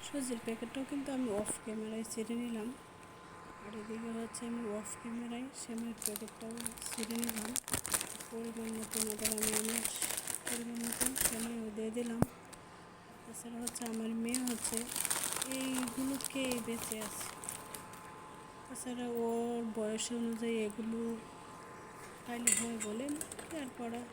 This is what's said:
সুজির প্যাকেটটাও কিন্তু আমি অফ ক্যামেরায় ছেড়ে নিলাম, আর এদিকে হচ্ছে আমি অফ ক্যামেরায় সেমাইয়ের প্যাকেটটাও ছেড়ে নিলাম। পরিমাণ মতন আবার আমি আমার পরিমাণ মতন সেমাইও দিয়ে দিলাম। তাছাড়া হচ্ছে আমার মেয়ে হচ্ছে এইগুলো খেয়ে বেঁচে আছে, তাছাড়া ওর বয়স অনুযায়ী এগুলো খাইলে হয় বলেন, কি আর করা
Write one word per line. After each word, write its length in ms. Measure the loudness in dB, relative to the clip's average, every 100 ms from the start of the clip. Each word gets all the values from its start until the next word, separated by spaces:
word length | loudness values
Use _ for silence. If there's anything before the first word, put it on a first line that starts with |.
| -2
সুজির 340 | -2 0 0 0
প্যাকেটটাও 400 | -2 0 -2 0
কিন্তু 180 | 0 2 2
আমি 120 | 4 4
অফ 100 | 2 0
ক্যামেরায় 420 | -2 -2 0 -2 -2
ছেড়ে 220 | -2 0 2
নিলাম, 240 | 2 0 -2 -4 -12 -14 -14 -14 -12 -12 -12 -10
আর 80 | -8 -6
এদিকে 280 | -4 -2 -2 -2
হচ্ছে 220 | -2 -2 -2
আমি 140 | 0 0 0
অফ 100 | -2 -4
ক্যামেরায় 460 | -2 -2 -2 -2 -4 -6
সেমাইয়ের 380 | -2 0 0 2
প্যাকেটটাও 500 | 0 0 -4 -6 -6 -2 -4 -4 -4
ছেড়ে 260 | -2 0 2
নিলাম। 260 | 2 2 2 0 2 0 4 2 2 -4 -4
পরিমাণ 380 | -2 -2 -2 -2 -2
মতন 280 | -2 2 2
আবার 160 | 4 2 4
আমি 160 | 4 4
আমার 240 | 4 2 2 0 0 0 -2 -2 -2
পরিমাণ 320 | -2 -2 -2 0
মতন 260 | 2 2 6 4
সেমাইও 420 | 4 0 0 -2 0
দিয়ে 160 | 0
দিলাম। 300 | 0 0 4 4 4 -12 -14 -14 -14 -14 -16 -16 -14
তাছাড়া 340 | -10 -8 -6 -4
হচ্ছে 180 | -2 -2 -2
আমার 200 | 0 0 2
মেয়ে 180 | 2 2 2
হচ্ছে 280 | 0 2 0 0 0 2 4 2 0 0 0
এইগুলো 580 | 2 2 0 0 0 0 0
খেয়ে 260 | 0 2 2 2
বেঁচে 300 | -2 0 0 -2
আছে, 220 | -4 -6 -4 -6 -6 -8 -10 -10 -10 -10 -12 -12 -12 -12 -12 -10
তাছাড়া 400 | -6 -4 -2 0 2
ওর 360 | 4 4 2 2 0 2
বয়স 280 | 2 2 2
অনুযায়ী 460 | 2 2 2 2 4 2
এগুলো 320 | 2 0 2 2 0 -4 -10 -12 -10 -10 -10 -10 -10 -10 -10
খাইলে 280 | -4 4 8 8
হয় 180 | 6 0 0
বলেন, 240 | 2 0 0 -2 -6
কি 160 | -4 -4
আর 80 | -4 -2
করা 240 | -2 -2 -6